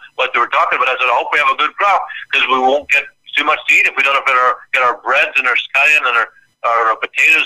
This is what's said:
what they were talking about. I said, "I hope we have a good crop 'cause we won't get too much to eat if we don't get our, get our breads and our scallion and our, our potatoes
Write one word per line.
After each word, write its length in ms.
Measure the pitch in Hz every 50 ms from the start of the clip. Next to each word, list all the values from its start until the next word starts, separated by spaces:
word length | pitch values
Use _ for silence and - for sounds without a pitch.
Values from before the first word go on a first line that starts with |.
| - - -
what 180 | - 131 127 -
they 60 | 123
were 100 | 120 117
talking 300 | - 147 170 170 165 143
about. 80 | - 131
I 80 | 127
said, 160 | 123 127 127 120
"I 20 |
hope 140 | 131 131 -
we 60 | -
have 160 | 151 147 139 135
a 20 | -
good 140 | 147 147 -
crop 300 | - 190 202 190 - - - - - - - -
'cause 80 | 135 135 127
we 80 | 127
won't 320 | 131 131 131 139 147 143 -
get 160 | - - - - _ _ _ - -
too 80 | 156 143
much 160 | 151 151 - -
to 80 | - -
eat 100 | - -
if 80 | - -
we 60 | 135 135
don't 220 | 135 139 135 127
get 80 | 135 131
our, 220 | 127 127 127 117 - - -
get 100 | - 131
our 140 | 127 123 120 -
breads 360 | - 117 131 143 160 156 -
and 80 | 143 131
our 120 | 127 120
scallion 500 | 120 - - - 135 143 151 151 - 127
and 80 | 127 120
our, 140 | 117 110 - _ _ _ _ _ _ -
our 320 | 120 117 113 113 113 -
potatoes 500 | - - - - 139 135 123 - - -